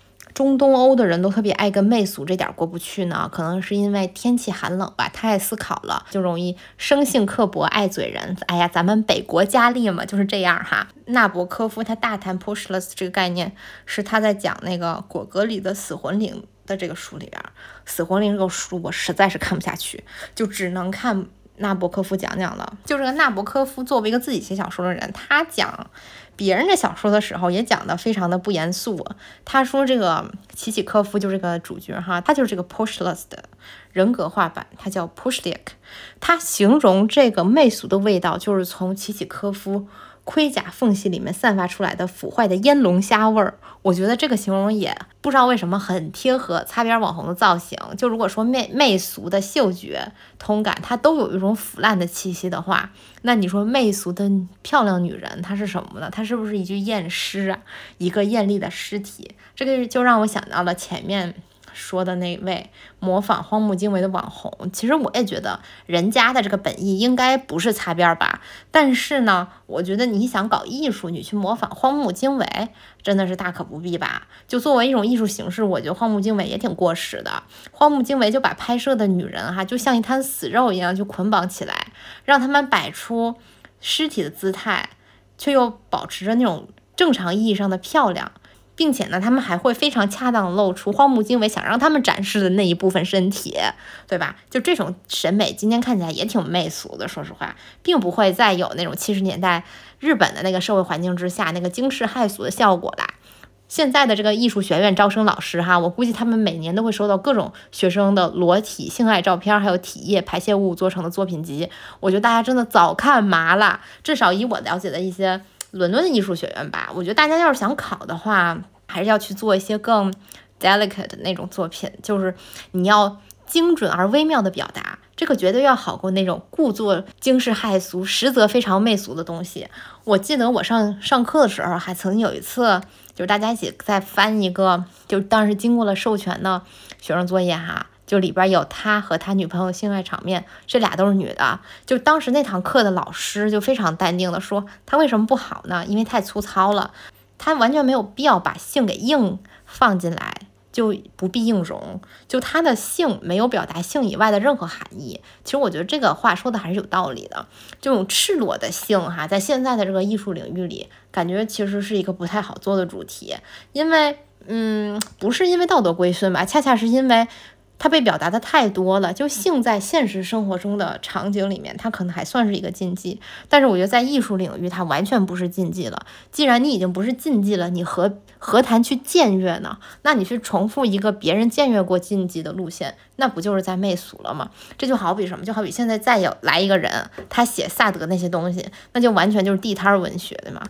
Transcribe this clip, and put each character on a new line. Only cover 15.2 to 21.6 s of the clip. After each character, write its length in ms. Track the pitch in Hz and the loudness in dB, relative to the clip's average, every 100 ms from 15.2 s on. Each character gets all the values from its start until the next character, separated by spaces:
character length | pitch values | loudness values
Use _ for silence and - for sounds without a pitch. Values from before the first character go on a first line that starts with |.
戈 200 | - 185 | -6 -2
里 160 | 220 208 | -2 -2
的 100 | 190 | -6
《死 200 | 202 - | -6 -8
魂 240 | - 135 202 | -8 -4 -2
灵》 240 | 214 - - _ - | -4 -6 -16 _ -10
的 80 | 196 | -8
这 120 | 180 | -8
个 60 | 165 | -10
书 220 | - - | -14 -16
里 80 | - | -16
边 140 | - | -14
儿。 60 | - - - - - | -16 -18 -20 -20 -10
《死 160 | - | -6
魂 180 | 170 190 | 0 2
灵》 120 | 208 | 2
这 80 | 202 | 2
个 60 | 185 | -2
书 320 | - - 180 | -4 -8 -8
我 80 | 165 | -6
实 220 | - - | -6 -2
在 160 | 180 196 | 2 2
是 100 | - | 2
看 180 | - 180 | -4 -4
不 80 | |
下 120 | - - | -4 -8
去， 260 | - - - - - | -10 -12 -16 -16 -12
就 100 | - | -4
只 260 | 208 202 185 | -4 -4 -4
能 200 | 185 185 | -4 -6
看 360 | 196 247 196 - _ - | -4 -2 -2 -4 _ -20
纳 160 | - | -6